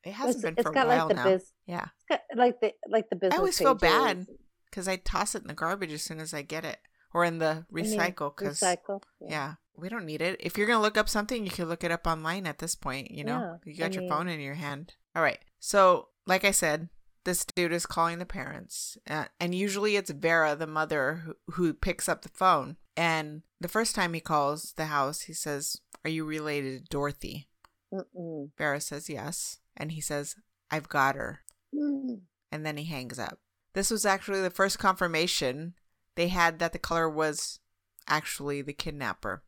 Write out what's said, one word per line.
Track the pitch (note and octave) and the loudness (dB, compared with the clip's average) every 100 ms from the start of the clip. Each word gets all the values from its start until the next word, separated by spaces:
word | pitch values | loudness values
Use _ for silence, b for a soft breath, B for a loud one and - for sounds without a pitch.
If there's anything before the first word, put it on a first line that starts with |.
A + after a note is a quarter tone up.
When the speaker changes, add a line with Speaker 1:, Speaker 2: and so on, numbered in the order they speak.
Speaker 1:
it | - | -12
hasn't | G#3 B3 B3+ | -2 0 0
Speaker 2:
It's, | |
Speaker 1:
been | F#3+ | 0
Speaker 2:
it's | E3 | 0
Speaker 1:
for | A3+ | 2
a | D#3 | 4
Speaker 2:
got, | A#3+ | 4
like, | B3 | 4
Speaker 1:
while | D#3+ | 4
Speaker 2:
the | E3+ | 4
Speaker 1:
now. | |
Speaker 2:
biz-, | D#3 F#3+ F#3 _ - | 4 4 2 _ -10
Speaker 1:
Yeah. | F3 - | -8 -8
Speaker 2:
it's | _ _ | _ _
got, | D4+ - A#3 | -2 -2 4
like, | B3 A#3+ | 4 6
the, | G#3+ - - | -2 -2 0
like, | A3 A3 | 0 0
the | F3+ | 0
business | F#3 | 2
Speaker 1:
I | D#4+ | 4
always | G4 - | 2 4
feel | C4+ A#3 | 4 6
Speaker 2:
pages. | E3+ G3 | 6 6
Speaker 1:
bad | C4 F3+ F#3 - _ _ _ | 4 0 -6 -16 _ _ _
'cause | - F#3 | -8 -4
I | F#3 | -2
toss | - - G#3 | 0 0 0
it | G#3 | -2
in | - | -8
the | D3+ | -4
garbage | E3 G3+ F3+ | -2 -2 -4
as | D3+ | -6
soon | - D#3+ | -8 -8
as | D#3 | -8
I | D#3+ | -8
get | C#3+ D#3 | -6 -8
it. | D#3+ - _ _ _ | -6 -10 _ _ _
Or | E3+ F3 | 2 2
in | E3 | 4
the | D#3+ D#3+ E3 | 0 0 -4
Speaker 2:
I | |
mean, | - G#3+ | -4 -2
Speaker 1:
recycle, | G#3+ F3 F3+ D3 - | 2 0 0 -6 -4
'cause | G3+ D3 | -4 2
Speaker 2:
recycle, | F#3 F3 - G3 - _ | 2 2 -2 -8 -8 _
yeah. | - | -8
Speaker 1:
yeah, | D#3 C#3 D#3 _ - | -6 -6 -10 _ -14
we | F3 | -10
don't | A3+ E3 | -8 -8
need | D3+ | -4
it. | E3 F#3+ | -4 -2
If | E3+ - | -4 0
you're | G#3 | 4
gonna | A#3+ | 4
look | G#3 G#3+ | 4 4
up | G#3+ | 2
something, | G#3+ G#3 A#3+ | 0 0 -2
you | G3+ | -4
can | - E3+ | -4 -4
look | E3+ | -2
it | E3+ | -2
up | E3 E3 | -2 0
online | D#3+ D#3+ F#3 F3+ | -2 -2 -4 -4
at | C#3+ | -6
this | D#3+ - | -6 -6
point, | C#3+ C3 C3+ | -4 -6 -8
you | D#3 | -8
know? | D3 - G3+ E3+ - | -4 -4 -4 -10 -16
Speaker 2:
Yeah, | |
Speaker 1:
You | D#3 | -4
got | E3 F#3+ | -4 -2
Speaker 2:
I | |
Speaker 1:
your | F3+ | -2
phone | D3+ F3 | -2 -2
Speaker 2:
mean | D#3+ | -4
Speaker 1:
in | |
your | C#3 | -6
hand. | D3+ D3 C#3+ D#3+ - _ E3 | -6 -6 -8 -12 -20 _ 0
All | |
right. | D3+ - _ _ | 0 0 _ _
So, | - G3+ F#3+ F3 - _ - | 2 8 8 8 2 _ 0
like | F#3 G3+ | 4 4
I | |
said, | F#3+ E3 D3+ E3 - _ _ | 4 2 0 -4 -14 _ _
this | - F3 | -2 -2
dude | - - F3 | -2 0 0
is | E3+ - | 0 -2
calling | - E3 E3+ | 0 0 0
the | F3+ | -6
parents. | G3 C#3+ D3 - - - - - | -8 -8 -10 -12 -10 -10 -12 -6
Uh, | D3+ - _ | -4 -4 _
and | F3 F3+ | -2 0
usually | G3+ G3 G#3+ G3+ | 0 2 2 2
it's | G3 | 0
Vera, | C#3+ E3 E3 D#3 D3 | 0 4 6 4 2
the | D#3+ | -2
mother, | D#3 D#3 D3+ C3 E3 D#3+ | -2 0 2 0 -2 -8
who, | - - | -14 -10
who | F3 F3 | 0 0
picks | D3 - F3 - | 2 -2 0 0
up | E3+ | -2
the | - | -4
phone. | - F#3+ D#3+ C3 D#3+ _ - | 2 6 6 2 -10 _ 0
And | E3+ D#3+ D3+ D3+ - _ | 2 2 -2 -10 -16 _
the | F3 | -4
first | G#3+ A3+ - | 0 0 0
time | F3 | -2
he | E3 | -2
calls | - D#3 C#3 D3+ - | 0 2 2 0 -6
the | - D#3 | -6 -2
house, | D3 C#3 D#3 | 0 0 -2
he | - | -8
says, | D#3+ D#3 C#3+ D3 - _ - | -8 -4 -4 -4 -6 _ -10
"Are | D#3 | -4
you | D#3+ | -4
related | D#3 D#3 D3+ C#3+ C3+ C3 | -4 -4 -2 -2 -4 -8
to | - | -6
Dorothy?" | C#3+ C#3+ C#3+ F#2 - C#3+ _ _ _ _ | -2 -2 -4 -10 -10 -14 _ _ _ _
Speaker 2:
Mm-mm. | F#3+ - F3+ E3+ D#3 C#3+ _ | -10 -10 -10 -8 -8 -10 _
Speaker 1:
Vera | D3+ C#3+ | -2 -2
says | - D3 - | -4 -10 -8
yes. | C3+ C3 E3+ - - _ - | -8 -6 -6 -8 -10 _ -10
And | D#3 | -8
he | D#3 | -6
says, | - C#3+ D3 - _ _ _ | -4 -4 -6 -10 _ _ _
"I've | D#3 C#3+ | -6 -2
got | D3 C3+ C3+ | 2 2 2
her." | A#2 - - _ _ | -6 -10 -18 _ _
Speaker 2:
Mm. | D4 D4 C#4 C4 A3+ F3+ _ _ | -4 -2 -2 -4 -8 -12 _ _
Speaker 1:
And | D3+ | -8
then | D#3 D3 | -6 -6
he | D#3 | -6
hangs | D3 B2+ B2 | -6 -8 -8
up. | A2 - _ _ _ | -8 -8 _ _ _
This | F#3 G3 | -2 0
was | A3 G#3 | 2 2
actually | F#3+ - G3 | 2 0 0
the | F#3+ | 0
first | - F#3+ - | 2 2 4
confirmation | G3+ F#3 F3+ E3 F3 - C3+ C3+ E3 - _ _ _ | 2 4 2 2 2 2 0 -2 -8 -12 _ _ _
they | - F3 | 0 0
had | F#3 E3+ E3 | 4 4 4
that | E3+ | -2
the | - | -2
caller | - E3 E3 | -2 2 2
was | D3+ D#3 D3 - - _ _ _ - - | 2 0 0 -6 -10 _ _ _ -20 -2
actually | D3+ - - C#3+ C#3+ | -2 0 -6 -4 -4
the | C#3+ | -6
kidnapper. | C#3+ E3 D3 B2 F#2 G#2+ F#2 | -6 -6 -4 -6 -4 -6 -6